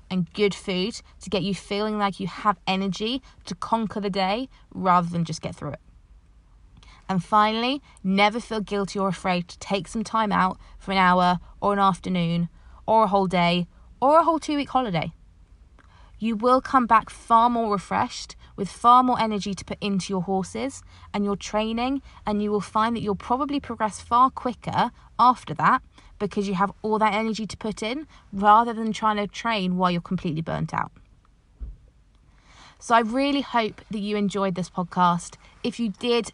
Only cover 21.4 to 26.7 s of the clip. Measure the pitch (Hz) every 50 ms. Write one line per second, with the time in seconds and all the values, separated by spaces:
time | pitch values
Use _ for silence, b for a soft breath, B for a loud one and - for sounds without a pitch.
21.4 | - - - 214 220 220 226 233 240 262 277 269 B B B B B 214 208 208
22.4 | 208 208 208 208 - - - 220 220 233 240 220 - 208 196 170 - - 247 262
23.4 | 294 277 285 285 - - 233 214 220 214 - - - - 233 240 254 262 - -
24.4 | - 254 233 - - 165 - 147 202 233 - b b b b - 233 247 247 -
25.4 | - - 151 - 156 185 233 240 - - b b b b b - 214 190 - 214
26.4 | 196 196 196 175 196 190